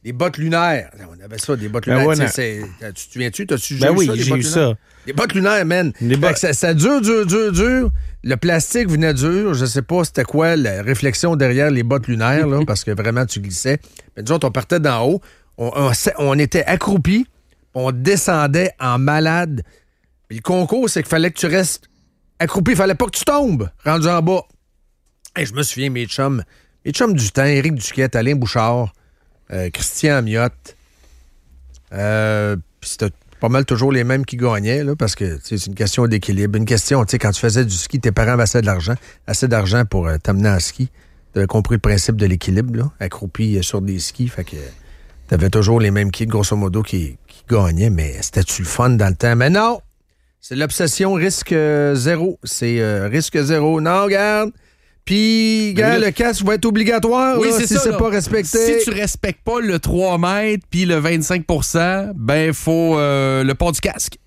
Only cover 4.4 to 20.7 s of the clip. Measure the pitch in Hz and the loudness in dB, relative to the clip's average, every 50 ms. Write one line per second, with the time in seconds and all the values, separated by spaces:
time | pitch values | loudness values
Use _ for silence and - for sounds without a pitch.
4.4 | 123 151 156 165 156 123 113 - _ _ _ - _ - 135 143 226 226 - 190 | 0 0 0 2 2 2 0 -2 _ _ _ -20 _ -6 -4 -2 -2 0 0 0
5.4 | 185 196 214 208 185 160 170 180 180 151 107 - 120 117 127 139 151 180 156 - | 2 2 2 2 0 0 0 0 0 -2 -2 -2 0 0 2 2 2 0 0 0
6.4 | - 175 139 - - 175 170 156 147 226 294 285 220 208 226 226 208 180 175 220 | 0 -2 0 0 0 2 2 4 4 4 2 2 2 2 2 2 2 2 2 2
7.4 | 220 214 185 170 202 240 254 262 254 226 - - - - - - - 117 131 117 | 0 0 2 2 2 2 2 2 0 0 -2 -2 -6 -8 -12 -10 -4 -4 -2 0
8.4 | - 175 175 165 151 - - 240 240 190 160 151 160 160 151 127 131 156 175 190 | 0 0 2 2 0 0 -2 -2 0 2 2 2 2 2 2 2 0 0 0 0
9.4 | 208 208 165 127 127 127 113 139 123 - 165 180 170 151 - - 127 - - 143 | 0 0 0 0 -2 0 -2 -2 -2 0 0 0 0 0 -2 -4 -4 0 2 2
10.4 | 156 165 170 160 139 110 98 95 101 113 139 - - 139 127 - - 175 165 151 | 2 2 2 2 0 0 -2 -4 -2 -2 -2 0 0 -2 0 0 0 0 2 2
11.4 | 135 127 123 131 143 151 143 123 117 117 135 139 117 - 120 110 110 117 135 151 | 2 2 2 2 2 2 2 2 0 0 0 -2 0 -2 -2 0 0 2 2 2
12.4 | 156 151 135 143 151 151 107 101 - - 104 95 107 110 113 123 127 113 - 104 | 2 2 2 0 0 0 -2 -4 -2 -4 -4 -2 -2 -2 0 0 -2 -2 -4 -8
13.4 | 98 98 92 87 - 131 139 151 - - _ - - - _ - 104 110 156 165 | -8 -8 -8 -6 -2 -2 -2 -2 -4 -10 _ -20 -20 -20 _ -14 -4 -2 -2 0
14.4 | 147 131 104 131 - - 175 175 151 147 127 113 113 131 170 202 - - _ _ | 0 -2 -2 -2 -2 0 -2 0 2 2 0 2 2 0 0 -2 -4 -10 _ _
15.4 | _ _ _ - 117 117 - 143 139 135 120 - - 180 - - 147 139 135 143 | _ _ _ -8 -6 -6 -2 0 0 0 0 0 0 -2 -2 0 0 2 2 2
16.4 | 151 139 - 175 - - 175 180 - - 196 190 131 151 190 220 254 - _ _ | 2 2 2 0 0 2 0 0 0 0 0 2 2 2 2 2 0 -2 _ _
17.4 | _ _ _ _ _ _ _ 131 127 131 127 123 127 165 202 185 - - 180 156 | _ _ _ _ _ _ _ -4 -2 -2 -2 0 0 2 2 2 2 0 2 2
18.4 | 147 143 139 170 180 185 - _ 131 127 123 123 131 139 147 156 156 160 160 170 | 2 2 2 2 0 0 -2 _ -2 -2 0 2 2 2 2 2 2 2 2 0
19.4 | 175 165 147 120 - _ _ _ _ _ _ _ _ _ _ _ _ _ 113 113 | 0 -2 -4 -6 -8 _ _ _ _ _ _ _ _ _ _ _ _ _ -16 -12
20.4 | - - 185 185 180 143 | -4 -2 0 0 0 0